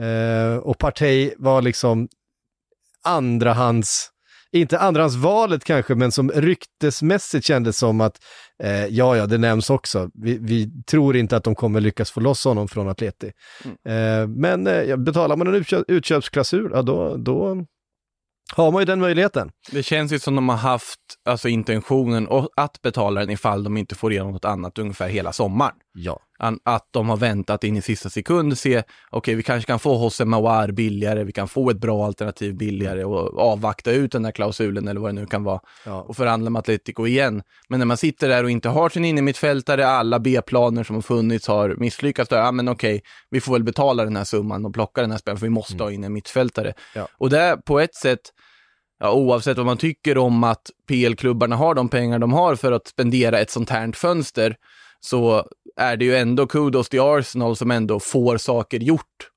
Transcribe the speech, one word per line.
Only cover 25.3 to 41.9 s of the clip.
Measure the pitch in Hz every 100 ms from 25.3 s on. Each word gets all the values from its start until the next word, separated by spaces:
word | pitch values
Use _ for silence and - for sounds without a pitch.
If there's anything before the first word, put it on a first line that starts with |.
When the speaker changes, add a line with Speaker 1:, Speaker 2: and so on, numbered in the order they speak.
Speaker 2:
sommaren. | - 101 104 143 - _
Speaker 1:
Ja. | 87 87 - _ -
Speaker 2:
An-, | 113 113
att | - 113 -
de | 123 113
har | 107
väntat | 117 101 - 104
in | 107 107
i |
sista | - 104 95
sekund, | - - 175 147 127
se, | 135 120 - - -
okej, | 113 -
vi | 113
kanske | 123 120 110
kan | 117
få | 147 120
José | 117 -
Mawar | 113 113 113 110 104
billigare, | 101 110 101 104 107
vi | 98
kan | 101 98
få | 135 127
ett | 101
bra | 113 104 104
alternativ | - 107 - 101 95
billigare | 107 98 95 92
och | 98 95 92 -
avvakta | 113 104 107 - 120
ut | 131 135
den | 123
där | 110
klausulen | 107 104 104 107 98 101
eller | 101
vad | 104
det | 101
nu | 101
kan | 104
vara. | 101 95 - - 107
Speaker 1:
Ja. | 95
Speaker 2:
Och | - 110
förhandla | 120 113 113
med | 113
Atletico | 113 107 - - 117
igen. | 127 131 104 - _ -
Men | 127
när | 120
man | 120
sitter | 156 - 135
där | 123
och | 123
inte | 120 120
har | 143 165
sin | 175
innermittfältare, | 170 147 139 131 147 139 135 139 131
alla | 131 113 120
B-planer | 127 123 - 127 120 117
som | 110
har | 110
funnits | - 120 113 113 -
har | 104 101 -
misslyckats, | 120